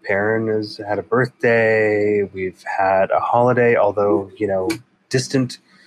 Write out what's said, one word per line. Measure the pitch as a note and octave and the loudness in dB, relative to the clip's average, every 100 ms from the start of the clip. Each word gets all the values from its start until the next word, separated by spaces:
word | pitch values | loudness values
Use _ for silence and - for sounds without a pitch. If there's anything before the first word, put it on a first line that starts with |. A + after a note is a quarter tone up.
Perrin | - G2 G#2+ A2+ A2 | -4 -2 0 -2 -2
has | G#2+ G#2 - | -4 -6 -10
had | G2+ G2+ | -6 -6
a | |
birthday. | F#2+ A#2+ B2+ - B2 A#2 A2 A2 G#2+ G#2 G#2 G#2 | -2 0 -2 -2 0 2 2 2 2 2 0 0
We've | F#2+ F#2+ F#2 - - - | -2 -6 -8 -8 -8 -2
had | F#2+ F#2+ F#2+ | 2 2 2
a | - | 0
holiday, | - A#2+ B2 A#2+ A#2+ A#2+ | 0 2 2 4 2 2
although, | G#2 G2+ G2+ G#2 G2 - | 2 0 0 0 -2 -6
you | G2+ | -4
know, | F#2+ F#2+ A2+ - _ _ | -2 -2 -6 -10 _ _
distant | C3 B2+ C3+ B2+ - _ _ | -4 -2 -2 -2 -6 _ _